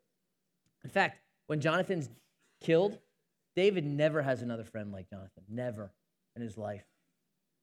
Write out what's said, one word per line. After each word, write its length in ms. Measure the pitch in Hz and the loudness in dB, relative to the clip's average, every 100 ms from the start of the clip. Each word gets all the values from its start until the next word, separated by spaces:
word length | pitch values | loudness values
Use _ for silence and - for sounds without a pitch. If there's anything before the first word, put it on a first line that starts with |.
| _ _ _ _ _ _ _ _ | _ _ _ _ _ _ _ _
In 60 | 127 | -4
fact, 320 | 196 175 - _ _ - | 2 2 0 _ _ -4
when 140 | 151 | 0
Jonathan's 480 | 156 170 185 180 123 - _ _ _ _ | 2 2 2 -2 -4 -10 _ _ _ _
killed, 380 | - 160 202 214 _ _ _ _ _ - | 4 4 4 0 _ _ _ _ _ 2
David 300 | 196 190 147 | 4 4 0
never 360 | 143 151 151 | 2 2 2
has 200 | 135 127 | 0 0
another 220 | 120 113 | -2 -6
friend 280 | 107 110 104 | -8 -8 -8
like 180 | 98 92 | -10 -12
Jonathan. 340 | 98 95 - 95 | -14 -16 -18 -12
Never 440 | 117 123 107 98 _ _ _ _ 117 | -6 -6 -6 -10 _ _ _ _ -10
in 60 | |
his 160 | 117 101 | -10 -8
life. 260 | 104 107 - _ _ _ _ _ _ _ | -8 -8 -12 _ _ _ _ _ _ _